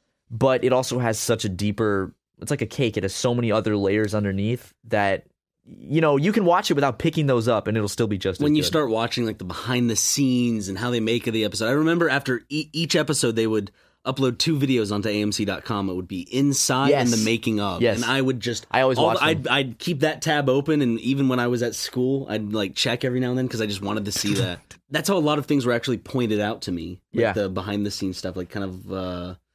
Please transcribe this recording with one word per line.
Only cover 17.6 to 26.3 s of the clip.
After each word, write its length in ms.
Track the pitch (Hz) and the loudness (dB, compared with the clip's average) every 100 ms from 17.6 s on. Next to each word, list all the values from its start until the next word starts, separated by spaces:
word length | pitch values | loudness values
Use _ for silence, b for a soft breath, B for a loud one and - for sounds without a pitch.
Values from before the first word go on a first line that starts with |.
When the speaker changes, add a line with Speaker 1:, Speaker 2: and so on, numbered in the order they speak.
| 101 87 | 0 0
Speaker 1:
Yes. 160 | 117 107 | 2 2
Speaker 2:
And 80 | 120 | 0
I 160 | 135 | 0
would 180 | 131 127 | 0 -2
just 260 | 120 110 - | -4 -6 -2
Speaker 1:
I 80 | 139 | 2
always 180 | 131 127 | 2 4
Speaker 2:
all 100 | 156 | 2
Speaker 1:
watch 120 | - | 2
Speaker 2:
the, 60 | 151 | 2
Speaker 1:
them. 120 | - | 0
Speaker 2:
I'd, 80 | 120 135 131 | 0 0 -2
I'd 80 | - | -6
keep 200 | 170 143 | -6 0
that 200 | 156 151 | 0 0
tab 260 | 160 147 135 | -2 0 2
open, 340 | 135 143 151 | 2 2 2
and 160 | 127 113 | 2 0
even 260 | 120 139 135 | 0 2 2
when 120 | 123 | 2
I 60 | 120 | 0
was 140 | 123 | 0
at 120 | 117 - | -2 -4
school, 500 | - 127 127 139 - | -6 -2 0 0 -2
I'd, 240 | 110 104 | -6 -2
like, 200 | 107 - | -2 -2
check 300 | - 123 120 | -2 -2 -2
every 160 | 131 123 | -2 -2
now 100 | 123 | 0
and 60 | 127 | -2
then 120 | 131 | -2
'cause 100 | 113 | -2
I 60 | 107 | -4
just 160 | 98 | -4
wanted 240 | 101 107 101 | -4 -4 -4
to 80 | |
see 220 | - 101 98 | -4 -2 0
that. 240 | 92 87 - - | -2 -6 -14 -20
Speaker 1:
<laughs> 120 | _ | _
Speaker 2:
That's 200 | 151 160 | -4 0
how 80 | 190 | 2
a 20 | |
lot 180 | 147 151 | 2 0
of 60 | 143 | 2
things 180 | 143 120 | 0 2
were 80 | |
actually 240 | 120 131 113 | 0 0 -4
pointed 420 | - 127 113 | -4 -2 0